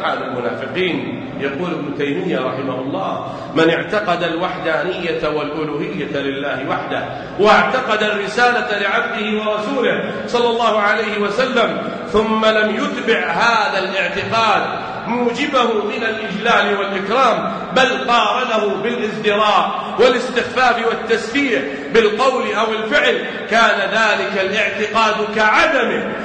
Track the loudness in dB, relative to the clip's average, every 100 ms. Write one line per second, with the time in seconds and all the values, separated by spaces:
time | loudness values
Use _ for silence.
0 | -2 -4 -4 -4 -4 -4 -6 -2 -2 -2
1 | -4 -8 -8 -6 -6 -4 -4 -4 -6 -4
2 | -2 -2 -2 -2 -2 -4 -4 -4 -4 -4
3 | -4 -6 -8 -10 -4 2 4 2 0 -2
4 | 0 0 0 -2 -4 -4 -2 -2 -2 -4
5 | -4 -2 -2 -2 -4 -4 -4 -4 -4 -4
6 | -4 -4 -4 -4 -4 -4 -4 -4 -4 -4
7 | -6 -8 -8 2 6 6 4 0 0 0
8 | 0 0 -2 2 4 2 0 -2 0 0
9 | -2 -2 -2 -2 0 -2 -2 0 0 0
10 | -4 -6 -2 0 2 2 2 4 2 2
11 | 0 -2 -2 0 0 2 2 0 -6 -6
12 | 0 0 2 2 4 4 2 0 -2 -2
13 | 0 0 0 2 2 2 2 0 -2 -2
14 | -2 -2 -2 0 2 2 0 -6 -8 -8
15 | -4 0 0 0 0 2 2 0 -2 -2
16 | -4 -4 -4 -2 2 2 2 0 -2 -2
17 | 0 2 4 2 -2 -6 -2 2 2 0
18 | 2 2 2 0 0 0 0 -2 -2 -2
19 | -4 -2 0 2 4 4 2 -2 -4 4
20 | 4 4 0 -2 -2 2 2 2 0 -2
21 | 0 -2 0 0 2 0 -2 -6 2 4
22 | 4 4 2 2 0 0 0 -2 0 2
23 | 2 0 -4 -8 0 4 4 2 0 2
24 | 2 2 0 -2 0 0 -2 -2 -2 2
25 | 2 0 -2 2 4 4 4 2 0 -2
26 | -4 -6